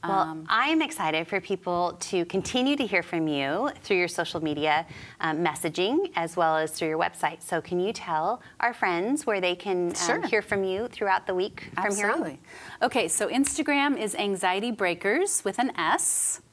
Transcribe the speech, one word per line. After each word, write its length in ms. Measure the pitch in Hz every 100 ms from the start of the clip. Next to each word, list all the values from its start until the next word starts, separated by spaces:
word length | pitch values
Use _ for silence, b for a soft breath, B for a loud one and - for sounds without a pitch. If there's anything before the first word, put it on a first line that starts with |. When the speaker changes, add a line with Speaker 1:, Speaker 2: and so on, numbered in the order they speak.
| 170
Speaker 1:
Well, 140 | 190
Speaker 2:
um, 260 | 160 160 160
Speaker 1:
I'm 320 | 214 269 320
excited 480 | 302 - 165 156 165
for 100 | 196
people 540 | 185 185 185 175 175 165 -
to 140 | 185 170
continue 500 | 190 185 254 262 285
to 100 | 233
hear 160 | 185
from 240 | 170 170 160
you 400 | 147 135 165 269 -
through 120 | - 190
your 140 | 175
social 340 | - 165 170
media, 420 | 160 147 151 151 165 B B B
um, 160 | 160 156 170
messaging, 640 | 147 170 160 190 285 392 -
as 180 | 170 170
well 220 | 160 156
as 140 | 156
through 180 | - 165
your 80 | 156
website. 440 | 170 - 156 160
So 200 | - 170
can 180 | - 180
you 140 | 185
tell 480 | - - 156 165 240 B B
our 140 | 233
friends 520 | 233 202 170 196 285 -
where 140 | 202
they 160 | 180 175
can, 240 | 202 185 175
um, 40 | 165
Speaker 2:
Sure. 260 | - 269 339
Speaker 1:
hear 140 | 220
from 240 | 202 202 190
you 240 | 185 240
throughout 360 | - 202 185 -
the 80 |
week 360 | 185 196 - - -
from 200 | 196 202
here 120 | 208
on? 40 |
Speaker 2:
Absolutely. 280 | 320 196 135 B B B B
Okay, 260 | 247 254 170
so 220 | - 208
Instagram 680 | 240 277 - 302 285 285 269
is 160 | 214 -
Anxiety 560 | 202 190 190 185 233
Breakers 680 | 214 190 175 196 247 392 - 202
with 120 | 190
an 140 | 247 -
S. 600 | 160 262 - - - - -